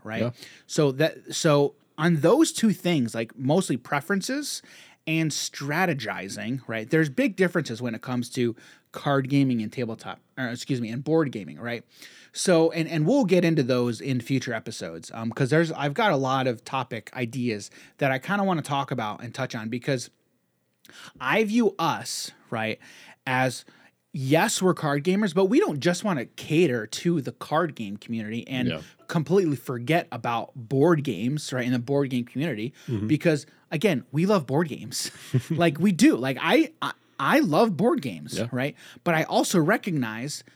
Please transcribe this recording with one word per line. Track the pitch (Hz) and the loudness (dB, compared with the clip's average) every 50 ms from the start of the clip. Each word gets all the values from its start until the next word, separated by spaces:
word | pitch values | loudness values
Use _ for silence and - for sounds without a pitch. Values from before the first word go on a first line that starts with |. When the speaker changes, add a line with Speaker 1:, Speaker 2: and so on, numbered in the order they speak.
| - | -12
Speaker 1:
right? | 107 110 113 | -8 -4 -2
Speaker 2:
Yeah. | 110 120 120 - - - - - _ | -2 -2 -4 -6 -14 -20 -20 -20 _
Speaker 1:
So | - - 160 151 139 131 | -4 0 2 2 2 2
that, | 135 156 160 - 123 - - 110 | 2 0 0 -2 -6 -12 -10 -4
so | - - 160 147 143 143 139 - _ _ _ _ | 0 4 4 6 6 4 2 -2 _ _ _ _
on | - 156 175 170 | 0 2 2 4
those | 151 135 - 233 302 320 320 | 4 6 6 6 6 4 4
two | - - - 220 | 2 2 2 2
things, | 180 - - 175 175 147 120 110 - | 2 2 0 0 2 2 0 0 -2
like, | 117 117 - - | -4 -6 -6 -8
mostly | - 131 131 156 190 180 - 151 | -4 0 2 2 2 2 0 -2
preferences | 120 - - 147 143 - - 202 196 180 - 262 294 285 - - - - - - - - - - _ _ | -4 -2 -2 -4 -2 0 -2 -2 -2 -2 -4 -6 -6 -6 -8 -10 -10 -12 -18 -20 -20 -20 -20 -20 _ _
and | 160 160 160 160 156 | -2 0 0 0 0
strategizing, | 147 - - - - - 143 143 147 170 185 175 156 135 110 104 95 92 95 98 - 104 104 110 135 131 - | -2 -4 -6 -8 -8 -8 -6 -4 -2 0 0 0 -2 -2 -4 -6 -8 -8 -8 -10 -10 -8 -6 -6 -6 -6 -6
right? | - 113 113 113 | -8 -8 -8 -2
There's | 120 160 160 160 147 | 2 2 2 2 2
big | 127 - 277 254 185 | 0 0 0 0 0
differences | - 190 175 - 175 143 - 117 107 | 0 0 0 0 -2 -4 -4 -6 -6
when | 123 120 110 | -6 -6 -8
it | 110 | -8
comes | - 131 123 123 117 - | -8 -6 -4 -4 -4 -4
to | - 131 120 120 - - - - - _ _ _ | -4 -2 -2 -2 -2 -6 -12 -20 -20 _ _ _
card | - - - 147 143 139 135 123 | -16 -6 -2 0 0 2 2 2
gaming | 143 143 139 131 123 113 | 2 2 4 4 2 0
and | 107 104 | -2 -4
tabletop, | - 135 123 113 110 - - 104 90 - _ _ _ | -6 -6 -6 -6 -8 -10 -12 -14 -14 -14 _ _ _
or | 131 131 117 | -8 -8 -6
excuse | 120 - - - 139 120 | -8 -8 -4 -4 -4 -2
me, | 117 107 | -4 -4
and | 117 135 135 | -6 -6 -2
board | 151 160 165 160 131 | 2 2 2 2 0
gaming, | - 110 92 - 71 78 | -2 -6 -10 -12 -12 -10
right? | 113 120 120 110 - _ _ - - - - - - _ - | -8 -8 -8 -8 -10 _ _ -20 -20 -20 -20 -20 -20 _ -10
So, | - - 196 170 160 165 165 | -2 2 4 6 6 6 4
and, | - 165 160 | 2 0 -2
and | 160 165 156 151 | -2 0 2 2
we'll | 180 262 285 247 | 4 4 4 4
get | 170 190 175 175 | 4 4 4 4
into | 165 165 151 131 | 4 4 2 2
those | 120 127 123 120 120 113 - | 2 2 2 0 0 -2 -4
in | - 139 131 123 | -4 -4 -4 -4
future | 117 - 139 127 - 131 113 | -2 -2 -2 -2 -2 -4 -6
episodes, | 110 - 117 110 - 104 85 82 85 - - - | -8 -8 -10 -10 -10 -10 -10 -10 -12 -14 -12 -10
um, | 113 113 117 | -8 -6 -6
'cause | 113 - 139 117 | -2 0 2 4
there's, | 147 160 170 156 | 4 4 4 2
I've | 156 - 139 147 143 | -2 -4 -4 -2 0
got | - 226 208 | 2 2 2
a | 156 | 2
lot | 135 135 131 135 135 127 | 2 2 0 0 2 0
of | 127 117 110 - | 0 -2 -4 -6
topic | - - 135 123 - 123 110 - - - | -6 -6 -6 -4 -6 -8 -12 -12 -12 -8
ideas | 127 127 113 117 131 123 120 107 101 - - - - - - _ | -6 -6 -6 -4 -4 -4 -4 -4 -6 -8 -14 -18 -20 -20 -20 _
that | - 147 131 | -2 -2 0
I | 131 131 | 0 -2
kinda | - - 196 208 196 | -2 -2 -2 0 0
wanna | 190 180 156 | 0 0 -2
talk | 131 - 147 139 135 - | -2 -4 -4 -4 -4 -4
about | 135 120 110 107 104 - 117 | -6 -6 -6 -6 -8 -10 -12
and | 120 - | -12 -8
touch | - 131 120 - | -8 -8 -6 -6
on, | 117 110 110 | -8 -8 -8
because | 123 120 - 147 135 123 - - _ _ _ _ _ _ _ _ _ _ _ _ _ _ _ - - - - - - - | -8 -6 -4 -4 -4 -4 -4 -10 _ _ _ _ _ _ _ _ _ _ _ _ _ _ _ -20 -20 -20 -20 -20 -14 -6
I | 131 131 160 214 226 | -2 0 2 2 2
view | 202 214 240 233 196 - - | 2 2 2 2 2 2 0
us, | 165 156 120 101 - - - - - - - _ _ _ | -2 -2 -2 -2 -6 -8 -8 -8 -10 -10 -14 _ _ _
right, | 127 113 110 110 - - - - - - - - - _ _ | -6 -4 -4 -4 -6 -8 -12 -20 -20 -20 -20 -20 -20 _ _
as, | 131 127 127 131 127 120 - - - _ _ _ _ _ _ _ _ - | -2 0 2 2 0 -2 -6 -12 -20 _ _ _ _ _ _ _ _ -8
yes, | 147 131 131 151 160 196 220 - - | -6 0 2 4 4 4 2 2 2
we're | 190 180 165 | 2 2 2
card | - 156 147 143 147 139 | 2 0 -2 -2 0 0
gamers, | 180 190 202 220 190 147 | 0 2 2 0 0 2
but | 185 196 | 2 2
we | 185 233 320 | 4 4 2
don't | 427 311 214 139 | 2 2 0 0
just | 123 175 175 180 - | 0 0 0 0 -2
wanna | 214 175 131 110 | -2 -2 -2 -4
cater | - _ - - - 143 160 180 143 123 117 107 | -8 _ -14 -4 0 2 4 4 4 2 -2 -4
to | - - - - 175 175 160 | -6 -8 -4 0 0 0 0
the | 123 143 | -2 -6
card | - - - - 151 160 175 156 135 | -10 -12 -6 -2 0 0 0 -2 -4
game | - 110 98 104 | -8 -8 -8 -8
community | 110 - - 117 113 107 107 113 117 - | -10 -8 -8 -6 -6 -6 -6 -8 -8 -8
and | - 135 127 123 | -6 -4 -2 -2
Speaker 2:
Yeah. | 123 80 78 80 - - _ _ | -2 -4 -6 -10 -16 -20 _ _
Speaker 1:
completely | - - 170 139 - 175 202 190 156 143 | -4 -2 -2 0 2 2 2 2 2 0
forget | - - - 127 120 120 123 156 175 - - | -2 -4 -6 -8 -4 -2 0 0 0 0 -4
about | - 120 117 123 117 113 - - - | -8 -6 -4 -4 -4 -4 -6 -8 -12
board | 131 113 107 139 135 143 175 175 147 - | -14 -8 -2 2 4 6 6 4 4 2
games, | 135 104 85 110 123 151 151 - - 135 | -2 -4 -2 -2 -2 -2 -4 -6 -6 -4
right, | 123 120 | -4 -2
in | 123 127 | 0 0
the | 123 | -2
board | 120 135 139 143 143 127 | 0 0 0 0 0 0
game | 127 123 120 | -2 -4 -4
community, | - - 123 139 165 120 104 110 135 - - - | -4 -6 -4 -4 -4 -4 -6 -6 -8 -10 -12 -8
Speaker 2:
Mm-hmm. | - 123 98 104 | -6 -4 -4 0
Speaker 1:
because, | 110 156 143 - 170 156 147 - - _ _ _ _ | 0 0 2 2 2 2 0 -2 -10 _ _ _ _
again, | 170 156 214 208 151 120 - _ | -2 0 2 2 0 0 -4 _
we | - 151 175 | -2 0 2
love | 196 220 185 127 | 2 2 2 2
board | 123 131 156 180 | 0 0 0 0
games. | 147 113 - 104 110 - - - - - - - - | -2 -6 -10 -10 -8 -8 -8 -8 -8 -10 -14 -6 -2
Speaker 2:
<laughs> | - 127 - - | -2 -2 -2 -2
Speaker 1:
Like, | 160 135 170 170 143 147 | 0 2 2 2 2 2
we | 170 214 | 2 2
do. | 180 151 220 320 226 | 4 6 6 6 6
Like, | 113 123 135 131 123 | 4 0 -2 -2 -2
I, | - 165 214 302 320 - - _ | 2 4 4 4 4 2 -2 _
I, | - - - _ _ _ _ - | -8 -8 -8 _ _ _ _ -2
I | 139 151 240 294 | 2 4 4 4
love | 294 175 147 180 233 226 175 | 4 4 6 4 4 4 4
board | 135 196 240 349 233 | 2 2 2 2 0
games, | 135 120 90 76 73 - - 90 | -2 -6 -8 -8 -10 -6 -4 -4
Speaker 2:
Yeah. | 113 123 | -4 -2
Speaker 1:
right? | 131 123 131 147 - - - - - - _ | -2 -2 -2 -4 -6 -10 -16 -20 -20 -4 _
But | 175 165 | 2 2
I | 160 - | 2 0
also | - - 226 311 - - 175 | 2 2 2 2 4 2 2
recognize | 151 160 220 277 - 208 165 143 120 110 107 113 123 147 - - - - _ | 4 4 2 0 0 -4 -4 -4 -4 -6 -6 -8 -8 -8 -10 -12 -14 -18 _